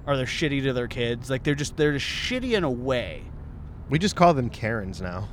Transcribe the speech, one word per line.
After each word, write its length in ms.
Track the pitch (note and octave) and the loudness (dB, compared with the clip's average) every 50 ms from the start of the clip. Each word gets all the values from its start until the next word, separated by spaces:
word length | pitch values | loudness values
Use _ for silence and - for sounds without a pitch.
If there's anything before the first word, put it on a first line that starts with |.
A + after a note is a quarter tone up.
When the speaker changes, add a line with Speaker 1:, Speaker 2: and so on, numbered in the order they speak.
| - | -2
Speaker 1:
Or 100 | C#3+ C#3 | 0 0
they're 80 | C3 B2+ | 0 0
shitty 380 | A#2+ - - E3+ D3 C#3+ C#3 C3+ | -2 -2 0 0 2 2 2 2
to 100 | C3+ B2 | 2 0
their 140 | B2 B2 | 0 -2
kids. 420 | A#2 - B2+ A#2+ A#2 A#2+ A#2+ A#2+ C3 | -2 -2 -2 0 0 -2 -2 -2 -4
Like, 140 | C3+ B2+ - | -2 0 0
they're 100 | D3+ C#3+ | 0 0
just, 240 | C#3+ D3 - - | 0 -2 -2 0
they're 160 | - D3+ D3+ C#3+ | 2 2 4 2
just 140 | C3+ - | 0 -2
shitty 460 | - - - - - B3 B3+ B3+ B3+ A3+ | -4 -4 -4 -4 -2 -2 -2 0 2 2
in 100 | G3+ E3+ | 2 2
a 80 | C#3 | 2
way. 500 | B2 A#2+ B2 C3+ C3 A#2+ G#2 F2 D2+ C#2+ - - - - - - - - - - - - - - | 0 0 0 0 0 0 0 -4 -8 -10 -12 -12 -12 -12 -12 -12 -12 -12 -12 -12 -12 -10 -4 0
Speaker 2:
We 100 | C3 D#3+ | 2 2
just 160 | G3 F#3+ - | 2 2 4
call 180 | - F3+ E3+ D#3+ | 6 8 8 8
them 160 | C3+ B2 A2 | 6 2 -2
Karens 500 | - - A2+ G#2+ A#2 A2 G2 F#2 F#2 F#2 | -2 -4 -2 -2 -2 -2 -4 -6 -6 -6
now. 280 | F#2 F2+ F2+ F#2 G2+ - | -6 -6 -6 -6 -8 -8